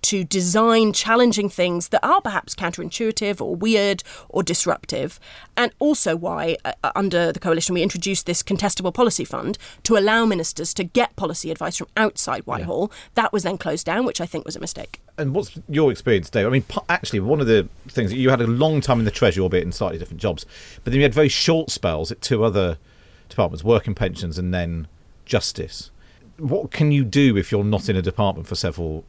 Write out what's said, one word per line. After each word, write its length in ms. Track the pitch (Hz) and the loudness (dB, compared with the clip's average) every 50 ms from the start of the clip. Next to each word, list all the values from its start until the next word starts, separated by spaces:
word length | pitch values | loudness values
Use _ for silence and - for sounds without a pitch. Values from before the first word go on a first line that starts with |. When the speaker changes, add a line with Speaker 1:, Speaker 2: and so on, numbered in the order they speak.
| - | 0
Speaker 1:
to 220 | - 208 196 185 | 0 0 0 -2
design 680 | 151 - 196 180 180 175 - 220 233 226 226 226 214 202 | 0 -2 0 0 2 2 4 4 4 6 6 4 4 2
challenging 560 | - - 220 226 240 247 240 214 214 202 202 | 0 0 2 4 4 6 4 4 2 -2 -2
things 420 | - - 175 180 175 170 170 - | 0 0 0 0 0 -2 -2 0
that 140 | - 165 - | 0 0 2
are 160 | 240 320 392 | 4 2 2
perhaps 360 | - 233 202 180 - - - | 2 0 -4 -4 -4 -4 -8
counterintuitive 840 | - - - - - - 170 - - 233 220 220 - 220 202 208 - | -4 -4 -6 -4 -6 -10 -10 -6 -4 -2 -2 -2 -2 -2 -2 -2 -4
or 140 | - - 180 | -4 -6 -4
weird 480 | 170 180 226 226 208 202 202 196 185 - - - - - - | -2 2 2 4 4 4 2 0 -2 -6 -14 -16 -20 -18 -4
or 140 | - - 180 | -2 -2 0
disruptive, 800 | - 170 160 - 170 165 - - - - - 135 151 - - - - - - - - _ | 0 0 0 0 0 -2 -4 -4 -6 -4 -4 -4 -6 -8 -12 -20 -20 -20 -20 -20 -8 _
and 140 | - 240 233 - _ | 0 0 0 0 _
also 380 | 269 294 302 - - 196 160 | 2 2 4 4 2 2 0
why, 400 | 170 170 180 170 160 151 165 165 - - | -2 -2 -6 -4 -4 -2 -2 -4 -4 -4
uh, 80 | - - _ - | -8 -6 _ -4
uh, 80 | - - | -4 -2
under 340 | - 196 196 170 175 170 165 | 0 -2 0 2 2 2 2
the 80 | 156 175 | -2 -2
coalition, 360 | - 185 165 160 165 - 185 | 0 0 0 0 0 -2 0
we 80 | 175 165 | 0 0
introduced 440 | 202 - 175 170 196 196 - - | 0 -2 -4 -4 -2 -2 -2 -2
this 160 | - 175 - - | 0 -2 -2 -2
contestable 500 | - 202 185 202 202 - - 185 180 175 | -2 -2 -2 0 0 0 0 -2 -4 2
policy 320 | - 247 233 - - 156 | 2 2 2 2 0 -4
fund 320 | - - 131 - - - - - - - - - | -4 -6 -8 -6 -6 -8 -8 -10 -20 -20 -8 0
to 120 | - 226 | 2 4
allow 280 | 208 196 208 220 226 233 | 4 4 4 4 4 4
ministers 500 | 226 202 175 160 - - - 160 175 - | 2 2 0 -2 -4 -4 -4 -4 -4 -2
to 80 | - 185 | -2 -4
get 320 | 175 _ 247 240 - _ | 0 _ 0 0 0 _
policy 380 | - 202 160 170 - - 160 160 | -6 -6 -4 -4 -4 -6 -6 -6
advice 240 | - 151 156 170 | -6 -6 -6 -6
from 100 | - - - _ | -6 -10 -6 _
outside 420 | 214 220 214 - - - - 127 117 | 0 0 0 2 -2 -2 -2 -4 -6
Speaker 2:
Yeah. 120 | - - | -6 -8
Speaker 1:
Whitehall. 400 | 131 - 85 87 - 127 180 208 - - - - _ | -6 -6 -6 -4 -2 -2 -2 -4 -6 -14 -20 -4 _
That 180 | - 220 - - | 0 0 2 0
was 120 | 208 175 | 0 -2
then 120 | 180 196 | -2 -4
closed 300 | 180 - 175 147 165 - | -4 -4 -4 -4 -4 -4
down, 180 | 165 165 208 254 | -2 -2 -2 -2
which 160 | 240 - - | -2 -4 -4
I 60 | 175 | -8
think 180 | 170 - 160 - | -6 -8 -10 -8
was 120 | - 156 | -8 -10
a 40 | - | -8
mistake. 400 | - - - - - - - - - _ _ | -8 -10 -8 -10 -12 -14 -16 -20 -20 _ _
Speaker 2:
And 160 | - 156 135 135 | -6 -4 -2 -2
what's 200 | 180 208 - - 160 - - | -2 -4 -6 -10 -16 -12 -4
your 240 | 151 147 156 139 120 | 0 2 4 4 2
experience, 360 | - - 127 113 98 85 - | 2 2 2 2 2 2 0
Dave? 180 | - 117 98 | 0 0 2
I 40 | 110 | 2
mean, 120 | 127 135 - | 2 0 0
po-, 220 | - - - - - | 0 -8 -8 -2 -2
actually, 320 | 170 180 - - - 104 | -2 -2 -2 -4 -4 -2
one 200 | 95 110 147 151 | 0 2 0 2
of 60 | 143 | 4
the 220 | 113 113 104 92 - - - - - | 4 4 4 4 2 -8 -18 -20 -6
things 220 | - - 117 92 | -4 -2 -2 0
that 60 | 104 | 0
you 140 | 131 127 127 | 2 4 4
had 100 | 135 120 | 4 4
a 60 | 120 113 | 2 2
long 320 | 117 123 147 156 156 147 | 2 2 2 4 2 2
time 180 | 131 - 127 117 | 2 2 2 2
in 60 | 113 | 2
the 60 | 107 - | 0 2
Treasury, 300 | - - 107 85 95 92 | 4 2 4 4 4 0
albeit 200 | 90 90 90 - | 2 2 0 0
in 80 | 87 | 0
slightly 280 | 87 - 107 90 82 82 | -4 -4 -4 -4 -4 -6
different 220 | 87 - 85 82 | -10 -12 -12 -4
jobs, 240 | - 104 85 76 - - - - - - - - - | -2 -2 -2 -2 -8 -16 -18 -20 -20 -20 -20 -10 -6
but 100 | - 123 | 0 2
then 20 | |
you 80 | 135 143 | 4 4
had 120 | 139 110 | 4 6
very 140 | 147 151 139 | 6 4 4
short 420 | - - - - 165 165 160 - | 4 2 2 2 2 2 0 -2
spells 400 | - - - 92 80 76 80 - | -6 -4 -2 -2 -2 -2 -4 -6
at 100 | 120 - | -8 -8
two 220 | - - 135 107 110 | -2 -2 0 2 2
other 360 | 113 87 101 95 87 82 - _ _ _ - _ - - - - - | 2 2 2 2 0 -2 -4 _ _ _ -20 _ -20 -20 -20 -20 -10
departments, 340 | - - 104 85 82 80 80 | -2 0 0 0 0 -4 2
work 240 | 107 117 107 - | 2 2 2 2
and 80 | - 101 | -2 -2
pensions 420 | - 107 95 87 - 98 85 78 87 | -2 -2 -4 -2 -6 -8 -6 -6 -4
and 140 | 90 90 90 | -4 -2 -2
then 360 | 90 87 85 85 82 78 - - - - - - - - | -2 -2 -4 -4 -6 -8 -10 -14 -20 -20 -20 -20 -20 -10
justice. 680 | - - 104 - - - - - - - - - - - - - - - - - - - - | -2 -2 -2 -2 -2 -6 -6 -10 -10 -10 -16 -16 -18 -20 -20 -20 -20 -20 -20 -20 -20 -16 -8
What 340 | 160 135 143 202 - - - | -4 -2 -2 -2 -2 -4 -2
can 180 | - 156 151 | 0 2 4
you 140 | 147 143 135 | 4 2 2
do 320 | 110 - 139 143 135 110 | 2 2 4 4 6 4
if 160 | 98 90 - - | 4 0 0 0
you're 100 | 101 101 | 0 2
not 260 | 104 107 95 - - | 2 0 0 0 0
in 60 | 104 | 0
a 60 | 92 87 | 0 0
department 460 | 90 - - 104 98 92 - 85 - | -2 -2 0 0 0 0 -4 -8 -8
for 80 | 90 | -6
several 480 | - - 90 80 - 85 80 78 78 - | -4 -4 -4 -4 -4 -6 -6 -6 -8 -12